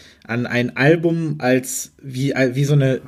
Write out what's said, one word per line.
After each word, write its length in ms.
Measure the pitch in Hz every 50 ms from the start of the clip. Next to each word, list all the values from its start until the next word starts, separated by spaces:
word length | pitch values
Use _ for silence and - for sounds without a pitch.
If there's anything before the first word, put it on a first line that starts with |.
| - - - _ _
an 200 | - 113 120 123
ein 300 | - 117 120 123 120 -
Album 600 | 120 135 143 170 165 165 165 165 165 160 156 147 -
als 540 | 123 127 131 131 127 - - - - - _ _
wie, 320 | - 135 127 127 135 139 131
wie 300 | 127 135 123 123 135 143
so 100 | 139 151
eine 260 | 143 135 135 127 120 -